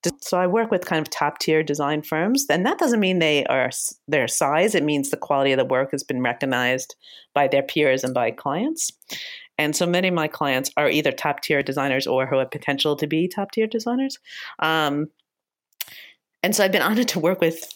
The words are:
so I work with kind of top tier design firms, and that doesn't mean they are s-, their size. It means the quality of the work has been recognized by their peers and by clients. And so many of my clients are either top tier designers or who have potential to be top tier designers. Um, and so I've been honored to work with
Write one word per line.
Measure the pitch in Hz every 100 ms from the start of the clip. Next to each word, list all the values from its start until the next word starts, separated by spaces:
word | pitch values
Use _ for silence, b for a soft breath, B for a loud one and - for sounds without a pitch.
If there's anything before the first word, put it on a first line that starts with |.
| 175 -
so | - 180
I | 180
work | 220 226
with | 185 -
kind | 160
of | 156
top | - 147 -
tier | - 156
design | 151 147 143 151
firms, | - 156 190 269 -
and | 165 226
that | 403
doesn't | 311 226
mean | 185 180
they | 156 147 -
are | 131 123
s-, | - - - -
their | 147 123
size. | - 139 156 208 185
It |
means | 147 143 139
the | -
quality | - 139 139
of | 135
the |
work | 123 131 135
has | 139
been | - 127
recognized | 123 120 135 123 123 131 - - B B B
by | - 180
their | 139
peers | 139 160 147 131
and | 127
by | 123 117
clients. | - 139 160 277 330 - - B B B B B -
And | 151
so | 156 175
many | 175 185
of |
my | 170 156
clients | - 147 131 - -
are | 143
either | 143 147
top | 131 151 143
tier | - 143
designers | 139 139 139 135 -
or | 131 131
who | 135
have | 131
potential | 147 - 139 151 147
to | 147
be | 160 180
top | 208 196
tier | 226 220
designers. | 226 233 247 269 - B B B B
Um, | 160 160 151 143 151 _ _ _ _ _ _ _ - B B B _ _
and | 185 208
so |
I've | 190
been | 190
honored | 151 214 247
to | 185
work | 165 190
with | 165 165 -